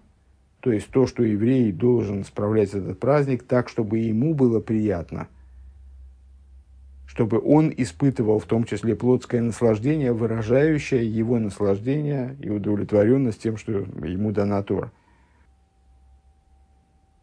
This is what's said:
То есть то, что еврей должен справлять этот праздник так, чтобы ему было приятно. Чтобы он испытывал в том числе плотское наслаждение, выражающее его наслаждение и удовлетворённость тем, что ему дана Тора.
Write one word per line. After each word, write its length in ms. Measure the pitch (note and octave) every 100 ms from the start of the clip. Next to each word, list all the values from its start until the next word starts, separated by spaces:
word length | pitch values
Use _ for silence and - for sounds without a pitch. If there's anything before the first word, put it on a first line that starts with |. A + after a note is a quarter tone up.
| _ _ _ _ _ _
То 100 | B2+
есть 160 | G#2+ -
то, 180 | C3+ B2
что 160 | -
еврей 500 | A2+ G#2 A2+ C3 A2+
должен 520 | E2 B2 A#2+ G2+ G2+
справлять 500 | F#2+ - G#2 A2 G2
этот 260 | G2+ F2 G2+
праздник 440 | B2 D3 C#3 B2
так, 260 | - B2+ A#2+
чтобы 300 | - G#2+ A2+
ему 340 | A2+ A2 D3+
было 260 | D3+ B2+ A2+
приятно. 680 | - A2 G#2+ F2+ D#2+ - - - - - - - - - - - - - - - - - - - -
Чтобы 360 | - A2 A2
он 300 | - D3 D#3 -
испытывал 640 | B2 - C#3 B2 G#2+ G#2+
в 80 | -
том 200 | A#2 A2+
числе 300 | G#2 A2+ G#2
плотское 460 | B2 B2 - A#2+
наслаждение, 720 | A#2 F#2+ A#2 G#2+ B2+ D#3 C3
выражающее 920 | A2+ A2+ A2 G#2+ C3 D#3+ D3 - C3 A#2
его 300 | A2 A2+ A#2+
наслаждение 1000 | G#2+ - G2+ G2+ A#2+ D3 D3 C#3+ B2 C3+
и 120 | -
удовлетворённость 880 | G#2 G2+ G2+ - G#2 G#2+ C3+ B2+ G#2
тем, 160 | A2+ A2
что 140 | -
ему 600 | G2+ G2 - D2+ F#2 G#2+
дана 300 | G2+ G2+ G2+
Тора. 300 | G2+ F#2+ - - _ _ _ _ _ _ _ _ _ _ _ - _ _ _ _ _ _ _ _ _ _